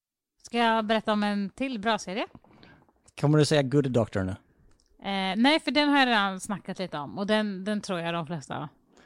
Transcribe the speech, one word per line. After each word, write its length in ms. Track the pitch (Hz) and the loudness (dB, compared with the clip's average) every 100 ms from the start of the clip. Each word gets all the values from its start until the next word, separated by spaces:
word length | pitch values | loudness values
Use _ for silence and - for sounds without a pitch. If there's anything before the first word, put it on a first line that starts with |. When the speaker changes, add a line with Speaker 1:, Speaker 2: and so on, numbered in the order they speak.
| _ _ _ _ | _ _ _ _
Speaker 1:
Ska 140 | - 233 | -8 0
jag 280 | 233 226 220 | 2 2 0
berätta 280 | 220 220 | -2 0
om 100 | 208 | 0
en 260 | 208 202 196 | 0 -2 -4
till 300 | - 269 233 | -4 -6 -4
bra 180 | 214 214 | -2 -4
serie? 300 | - 196 370 - _ - - - _ _ _ - | -4 -6 -8 -10 _ -20 -20 -20 _ _ _ -2
Speaker 2:
Kommer 160 | 143 151 | 4 4
du 80 | 143 | 4
säga 160 | 151 | 4
Good 300 | 131 143 135 | 2 2 2
Doctor 320 | 123 107 101 | 2 0 0
nu? 80 | 92 | -2
Speaker 1:
Eh, 1040 | 98 _ _ _ _ _ _ - 196 190 196 | -4 _ _ _ _ _ _ -6 -4 -2 2
nej, 220 | 254 311 | 4 4
för 120 | - | 2
den 180 | 269 294 | 2 4
har 100 | 285 | 4
jag 80 | 262 | 4
redan 320 | 226 196 185 | 4 0 -2
snackat 400 | - 196 - 185 | -8 -8 -8 -8
lite 180 | 180 156 | -8 -8
om. 200 | 139 113 | -8 -6
Och 100 | 202 | 0
den, 360 | 214 214 185 | 0 0 -4
den 180 | 190 208 | -4 -4
tror 180 | - 180 | -4 -6
jag 140 | 170 | -4
de 140 | 170 151 | -4 -4
flesta 420 | 165 - 131 147 - _ _ | -8 -8 -8 -8 -14 _ _